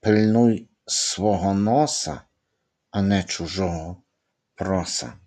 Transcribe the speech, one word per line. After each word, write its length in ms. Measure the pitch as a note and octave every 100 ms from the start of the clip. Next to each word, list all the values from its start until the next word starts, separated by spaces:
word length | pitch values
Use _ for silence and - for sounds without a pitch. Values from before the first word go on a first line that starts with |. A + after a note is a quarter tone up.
| G#2
Пильнуй 600 | G#2+ G#2+ A2+ A#2+ G#2+ - _ -
свого 680 | - - - G#2 G2 F#2+
носа, 680 | G2 G#2 B2+ D3+ - - C#2+ _ _ _ _ _ _ _
а 100 | G#2
не 220 | G2 G2+
чужого 800 | F2 - E2+ F2+ F#2 E2 E2 F#2 _ _ _ _ _ _
проса. 580 | F#2 F#2+ E2+ - A#1+ -